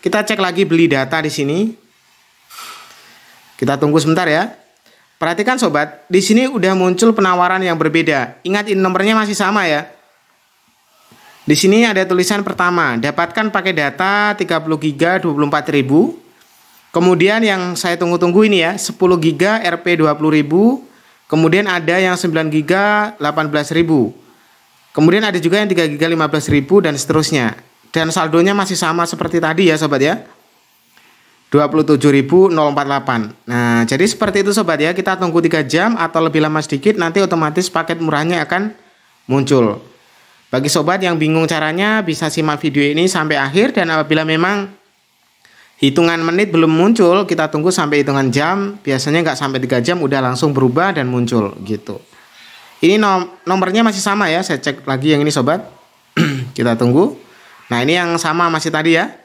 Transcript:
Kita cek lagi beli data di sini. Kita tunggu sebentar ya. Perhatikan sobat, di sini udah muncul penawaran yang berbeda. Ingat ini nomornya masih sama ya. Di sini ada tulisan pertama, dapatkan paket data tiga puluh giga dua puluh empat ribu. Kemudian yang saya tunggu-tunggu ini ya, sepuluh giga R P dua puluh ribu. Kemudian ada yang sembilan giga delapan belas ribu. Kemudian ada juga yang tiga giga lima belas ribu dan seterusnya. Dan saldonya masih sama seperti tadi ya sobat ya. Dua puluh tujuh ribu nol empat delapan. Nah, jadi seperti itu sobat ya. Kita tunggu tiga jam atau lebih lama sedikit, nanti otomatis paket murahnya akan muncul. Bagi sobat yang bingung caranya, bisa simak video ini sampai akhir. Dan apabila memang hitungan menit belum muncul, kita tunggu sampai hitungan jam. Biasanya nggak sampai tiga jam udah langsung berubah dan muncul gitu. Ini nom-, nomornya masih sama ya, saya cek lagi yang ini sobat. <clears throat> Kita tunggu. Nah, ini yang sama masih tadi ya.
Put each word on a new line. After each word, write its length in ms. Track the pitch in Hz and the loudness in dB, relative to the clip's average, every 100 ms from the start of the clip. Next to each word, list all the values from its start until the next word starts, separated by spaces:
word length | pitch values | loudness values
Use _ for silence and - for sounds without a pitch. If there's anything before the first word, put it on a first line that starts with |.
Kita 160 | 190 208 | 0 -2
cek 160 | 208 214 | -2 -2
lagi 320 | 185 175 180 | -2 0 0
beli 160 | 165 | 2
data 320 | 165 139 135 160 | 2 2 0 -2
di 80 | 151 | -4
sini. 400 | 143 139 160 220 226 _ _ _ _ _ _ _ - - - - - - - - - _ - | -4 -2 -2 -2 -6 _ _ _ _ _ _ _ -20 -20 -20 -20 -20 -20 -20 -20 -20 _ -6
Kita 240 | 123 139 | -4 0
tunggu 160 | 147 156 | 0 0
sebentar 320 | 147 160 175 | 2 0 0
ya. 240 | 151 214 - _ _ _ _ _ _ | 0 -2 -8 _ _ _ _ _ _
Perhatikan 400 | 160 170 208 254 | -6 -2 -2 0
sobat, 480 | 220 147 151 - _ | 0 0 -4 -8 _
di 80 | 180 | 0
sini 240 | 185 214 | 4 2
udah 320 | 262 262 185 190 | 2 0 0 2
muncul 400 | 185 185 226 220 | 0 4 2 4
penawaran 480 | 190 180 180 185 | 2 2 2 0
yang 160 | 185 165 | -2 0
berbeda. 640 | 160 156 156 143 120 - | 0 0 2 0 -2 -8
Ingat 240 | 175 196 208 | -4 -4 -2
ini 160 | 190 | 0
nomornya 320 | 185 185 196 220 | 0 0 0 0
masih 160 | 214 | 0
sama 320 | 208 190 208 | -2 0 0
ya. 240 | 180 147 147 - _ _ _ _ _ _ _ _ _ _ _ - - - | 0 -2 -4 -18 _ _ _ _ _ _ _ _ _ _ _ -20 -20 -16
Di 120 | - 151 | 0 2
sini 280 | 190 208 | 4 4
ada 200 | 233 196 | 4 2
tulisan 360 | 185 185 180 208 | 0 0 0 -2
pertama, 560 | 196 190 180 175 156 117 | -4 -2 0 2 0 -2
dapatkan 520 | 139 143 170 170 214 | -4 -2 -4 -2 -2
paket 240 | 196 185 170 | -2 -2 -2
data 560 | 143 - 185 202 208 | -4 -2 -2 0 0
tiga 280 | 208 190 165 | -2 -2 -2
puluh 160 | 156 156 | -2 -4
giga 440 | 156 139 165 190 | -4 -2 0 0
dua 120 | 170 | -2
puluh 160 | 143 147 | -2 0
empat 240 | 147 147 | -2 0
ribu. 440 | 143 131 143 254 - - _ _ _ _ _ _ | 0 2 2 2 -2 -18 _ _ _ _ _ _
Kemudian 520 | 175 180 175 185 220 | 0 2 4 2 2
yang 320 | 220 196 180 175 | 0 -2 -4 -4
saya 200 | 180 170 | -4 -2
tunggu-tunggu 480 | 175 175 175 180 | -2 0 2 4
ini 200 | 214 196 | 4 4
ya, 120 | 165 196 | 0 -4
sepuluh 400 | - - 185 175 | -8 -2 2 2
giga 440 | 160 147 185 220 | 2 0 0 0
R 200 | 185 170 | -2 -4
P 160 | 180 170 | -2 0
dua 200 | 156 147 | 0 0
puluh 200 | 156 156 | 0 0
ribu. 480 | 143 170 220 262 - _ _ _ _ | 2 2 2 0 -8 _ _ _ _
Kemudian 360 | 156 160 180 | 2 2 2
ada 320 | 208 180 156 180 | 0 -2 0 0
yang 200 | 185 180 | 0 0
sembilan 320 | 180 160 160 | -2 -2 -2
giga 640 | 156 147 185 202 208 208 220 | -2 0 0 2 0 -2 -4
delapan 320 | 147 151 151 | -4 -2 -2
belas 240 | 147 147 | -2 -2
ribu. 400 | 160 165 156 113 - _ _ _ _ _ _ _ | -2 2 2 0 -4 _ _ _ _ _ _ _
Kemudian 320 | - 156 190 | 2 2 4
ada 160 | 214 180 | 0 -2
juga 200 | 165 190 | -2 -2
yang 80 | 208 | -2
tiga 200 | 180 165 | 0 -2
giga 200 | 147 165 | -2 -2
lima 200 | 165 151 | 0 -2
belas 200 | 151 147 | -2 0
ribu 320 | 147 135 196 | -2 2 2
dan 80 | 170 | 2
seterusnya. 640 | 143 - 160 151 147 117 - _ _ _ | -4 -2 0 0 0 -2 -6 _ _ _
Dan 180 | - 160 | -4 -2
saldonya 460 | 165 160 160 175 202 | -2 0 2 2 0
masih 180 | 196 | -2
sama 320 | 180 170 165 170 | -2 -2 -2 -4
seperti 320 | - 165 170 | -4 -4 -2
tadi 320 | 160 165 185 | -2 2 2
ya 80 | 156 | 2
sobat 240 | 156 139 | 0 0
ya. 220 | 139 214 - _ _ _ _ _ _ _ _ _ _ _ _ | 0 -2 -8 _ _ _ _ _ _ _ _ _ _ _ _
Dua 180 | 143 147 | 0 2
puluh 160 | 156 147 | 0 2
tujuh 240 | 147 143 | 2 4
ribu 400 | 139 135 180 190 | 2 4 4 4
nol 240 | 165 147 | 4 0
empat 140 | 143 139 | 0 -2
delapan. 420 | 139 - 120 107 - - | -2 -2 -4 -4 -10 -6
Nah, 400 | 123 120 117 117 | -2 0 2 0
jadi 160 | 135 | 2
seperti 400 | 196 - 208 202 | 0 0 -2 0
itu 80 | 196 | 0
sobat 320 | 202 180 156 | 0 0 0
ya. 80 | 151 | 0
Kita 240 | 175 190 | -2 -2
tunggu 240 | 185 180 165 | -2 0 0
tiga 240 | 160 160 | 2 0
jam 320 | 139 156 208 | 0 0 0
atau 300 | 233 165 165 | -2 -2 0
lebih 180 | 160 156 | 0 0
lama 160 | 156 156 | 0 -2
sedikit, 400 | 151 139 202 214 | -4 -2 0 0
nanti 240 | 165 175 | 0 0
otomatis 480 | 190 170 156 156 180 | 0 0 0 -2 -2
paket 320 | 160 160 170 | -4 -4 -4
murahnya 400 | 160 151 156 175 | -2 0 0 -2
akan 320 | 151 180 208 214 _ _ _ _ - | -2 -4 -4 -10 _ _ _ _ -2
muncul. 480 | 135 135 139 113 101 - _ _ _ _ _ _ | -2 2 2 2 0 -10 _ _ _ _ _ _
Bagi 160 | 127 139 | -4 0
sobat 400 | 170 151 190 185 | -2 0 0 -2
yang 120 | 165 | 0
bingung 280 | 156 160 160 | 0 0 0
caranya, 560 | 165 156 165 202 220 | -2 -2 -2 0 0
bisa 240 | 180 147 160 | -2 -4 -4
simak 320 | 151 156 147 | -2 -2 -2
video 240 | 156 139 | -2 0
ini 240 | 143 147 180 | 0 2 0
sampai 320 | 185 156 147 | 0 -2 -2
akhir. 400 | 135 156 247 - | 0 0 0 0
Dan 160 | 170 | 0
apabila 320 | 160 147 156 160 | -2 0 0 0
memang 480 | 160 175 202 196 - _ _ _ _ _ _ _ _ _ _ | 0 0 -2 -6 -14 _ _ _ _ _ _ _ _ _ _
hitungan 400 | 139 143 170 170 | 0 2 2 2
menit 320 | 165 175 202 | 0 0 0
belum 240 | 165 160 | 2 4
muncul, 480 | 160 190 226 175 185 196 | 4 4 4 4 4 0
kita 160 | 170 156 | -2 -2
tunggu 240 | 156 160 | 0 -2
sampai 320 | 180 151 147 | 0 0 0
hitungan 240 | 143 139 135 | 0 0 0
jam. 400 | 120 151 196 196 202 | 0 0 -2 -4 -8
Biasanya 400 | - 131 135 156 | -4 -4 0 0
nggak 160 | 165 131 | 0 -2
sampai 240 | 143 131 | -4 -4
tiga 160 | 127 127 | -2 -2
jam 240 | 120 175 | 0 -2
udah 160 | 143 139 | 0 0
langsung 320 | 127 123 156 | -2 0 0
berubah 400 | 135 131 127 185 160 | 2 2 2 0 -2
dan 80 | 127 | -2
muncul 480 | 123 120 120 101 - | -2 0 0 -2 -6
gitu. 400 | 95 107 - 98 - - - - - - - - | -8 -8 -8 -16 -16 -20 -20 -20 -20 -20 -20 -2
Ini 160 | 165 208 | 2 4
nom-, 320 | 214 190 175 - - | 2 0 -2 -10 -4
nomornya 400 | 190 185 202 233 | -2 0 2 2
masih 160 | 196 | 0
sama 240 | 196 202 196 | -2 0 0
ya, 160 | 165 | 0
saya 160 | 185 147 | -2 -4
cek 240 | 147 135 | -4 -6
lagi 320 | - 131 143 | -4 -2 2
yang 80 | 147 | 2
ini 80 | 151 | 2
sobat. 320 | 143 127 175 - - _ _ _ | 0 0 -2 -4 -20 _ _ _
<clears throat> 440 | - 160 135 123 - | -2 -2 -2 -8 -4
Kita 160 | 120 | -2
tunggu. 480 | 113 120 131 220 - - - - - | 0 2 2 2 -2 -20 -20 -20 -20
Nah, 160 | - 156 | -8 -4
ini 160 | 131 175 | 0 0
yang 240 | 175 170 | 0 -2
sama 260 | 165 160 170 | -2 0 0
masih 160 | 160 160 | 0 -2
tadi 260 | 156 156 | -2 2
ya. 160 | 165 196 - | 0 0 -8